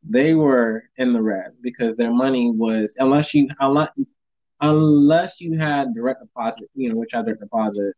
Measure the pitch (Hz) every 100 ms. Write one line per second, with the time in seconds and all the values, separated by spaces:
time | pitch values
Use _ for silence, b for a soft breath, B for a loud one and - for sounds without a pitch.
0 | 80 117 151 160 151 127 117 110 _ -
1 | 127 120 110 95 92 _ 123 - 117 113
2 | 117 120 135 127 120 110 113 110 107 -
3 | 131 143 151 147 131 - 135 143 156 -
4 | - _ _ _ _ _ 147 151 156 147
5 | 143 160 180 - 170 160 151 143 131 113
6 | 123 131 - - 113 113 104 139 123 113
7 | 113 120 110 101 104 117 107 101 101